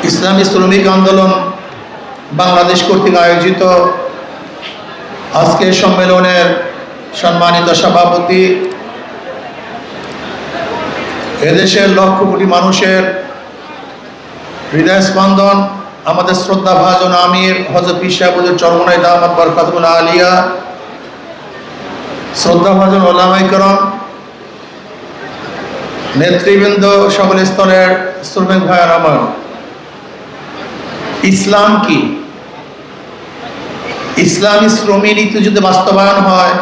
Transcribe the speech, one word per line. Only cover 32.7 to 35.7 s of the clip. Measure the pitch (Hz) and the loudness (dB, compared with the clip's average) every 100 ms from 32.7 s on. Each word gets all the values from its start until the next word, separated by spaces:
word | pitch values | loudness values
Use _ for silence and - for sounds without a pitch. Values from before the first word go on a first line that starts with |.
| - - - - - - - 719 - - - - - - - | -18 -20 -18 -18 -18 -18 -16 -14 -12 -12 -12 -10 -10 -8 -2
ইসলামী | 175 160 202 208 214 | 0 2 2 2 2
শ্রমিক | 220 214 196 208 208 | 2 2 2 2 0
নীতি | 214 214 | 0 2
যদি | 196 208 | 2 2
বাস্তবায়ন | 190 | 2